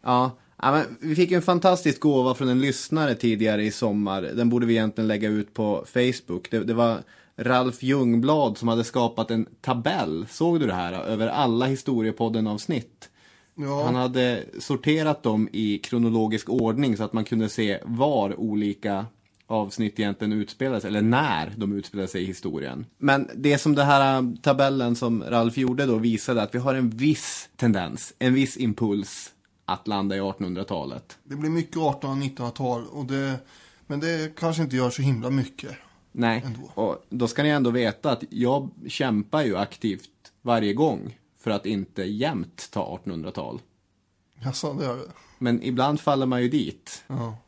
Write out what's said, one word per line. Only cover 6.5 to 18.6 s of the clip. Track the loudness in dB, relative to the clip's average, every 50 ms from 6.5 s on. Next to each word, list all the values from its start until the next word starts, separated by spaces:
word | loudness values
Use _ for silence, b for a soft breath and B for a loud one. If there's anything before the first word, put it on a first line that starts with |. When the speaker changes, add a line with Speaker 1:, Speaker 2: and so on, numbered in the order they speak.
Speaker 1:
Det, | -2 -2 0
det | 0 2
var | 2 4 2 2 -2 -6 b b b b b b
Ralf | -6 0 2 2 2 2 0 -4 -2 0
Ljungblad | 0 2 2 4 4 4 4 4 4 4 4 2 0 0
som | -2 0
hade | 0 2 0 0
skapat | 0 0 0 0 2 0 -2 -2 0
en | 0 -2 -2 -4 -8 _
tabell. | -4 -4 -4 0 0 -2 0 0 -2 -2 -2 -4 -6 -8
Såg | -4 0 0 2 2 2
du | 2
det | 0 0
här? | -2 -4 -4 -4
Över | -6 -4 -4 -2 0 0
alla | 0 0 0 2 2 2 2 0
Historiepodden-avsnitt. | 0 -2 -2 -2 -2 0 0 0 0 0 0 -2 0 0 0 0 -2 -2 -4 -4 -4 -4 -4 -4 -8 _ _ -20 -20 b b b b b b b b b
Speaker 2:
Ja. | -10 -6 -4 -2 -2 0
Speaker 1:
Han | 0 0
hade | 0 0 0 2 2 2 2 0 -2 -6 -10 -12 -14
sorterat | -4 -4 -4 0 2 2 2 2 2 0 0 0 0
dem | 0 2 2 0 0
i | 0 -2 0 0 -2
kronologisk | -2 -4 -2 0 2 2 4 4 2 2 2 0 -2 -2 0
ordning | 0 2 2 2 2 2 2 0 0
så | 0 -2
att | -2 -2
man | -4 -2
kunde | 0 0 0 0 0
se | 0 -2 0 0 0 -4 -4
var | -6 0 2 2 2 2 2 0 0 -2 -4
olika | -4 -2 -2 0